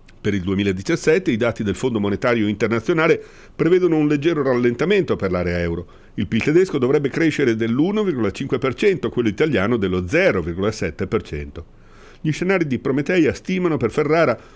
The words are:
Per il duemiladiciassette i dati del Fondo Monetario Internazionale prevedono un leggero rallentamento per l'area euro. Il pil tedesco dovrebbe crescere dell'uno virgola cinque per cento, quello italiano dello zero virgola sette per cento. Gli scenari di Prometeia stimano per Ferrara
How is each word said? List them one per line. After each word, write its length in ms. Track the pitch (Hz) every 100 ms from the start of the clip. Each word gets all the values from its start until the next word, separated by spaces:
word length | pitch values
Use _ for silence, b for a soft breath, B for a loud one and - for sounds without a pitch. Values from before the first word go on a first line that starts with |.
| - -
Per 120 | 107
il 80 | 101
duemiladiciassette 880 | 87 95 101 95 98 165 151 175 175
i 60 | 110
dati 260 | 117 113
del 120 | 104 95
Fondo 260 | 131 110
Monetario 480 | 101 98 123 120 104
Internazionale 760 | 101 107 113 - 165 160 151 B B B -
prevedono 400 | 160 180 175 156
un 140 | 151
leggero 340 | 147 160 151
rallentamento 720 | 135 123 123 117 170 202 143 101
per 160 | 98
l'area 300 | 90 87 87
euro. 260 | 85 85 - B B -
Il 120 | 101
pil 160 | 113
tedesco 340 | 143 165 185 143
dovrebbe 300 | 123 147 135
crescere 480 | 147 165 147 127 110
dell'uno 480 | 113 123 175 214
virgola 280 | 196 131 101
cinque 260 | - 135 127
per 160 | 131
cento, 360 | - 151 175 113
quello 200 | 123 113
italiano 480 | 92 156 107 101 120
dello 280 | 95 92 90
zero 320 | 160 185 101
virgola 320 | 82 85 104
sette 340 | - 90 - 98
per 140 | 107
cento. 560 | - 73 71 80 - B B B B B
Gli 140 | 156
scenari 340 | 143 180 190 151
di 120 | 120
Prometeia 540 | 139 135 147 180 135
stimano 440 | - - 185 175 143
per 140 | 113
Ferrara 460 | 151 143 165 147 110 B